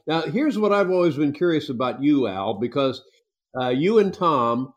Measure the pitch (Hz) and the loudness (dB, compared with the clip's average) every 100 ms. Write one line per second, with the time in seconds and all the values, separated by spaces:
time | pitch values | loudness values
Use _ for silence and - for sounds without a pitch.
0 | - 165 160 185 302 208 208 202 185 180 | -6 -4 -2 -2 0 0 0 2 2 2
1 | 175 135 151 143 180 156 143 117 127 120 | 2 2 -2 0 0 0 -2 -4 -4 0
2 | 143 143 113 95 101 104 123 143 135 113 | 2 2 0 -2 -4 -4 -4 -2 -2 -4
3 | - _ _ _ _ 127 127 131 175 226 | -12 _ _ _ _ -6 -2 0 4 4
4 | 196 180 180 143 117 120 131 | 2 2 2 2 2 0 -4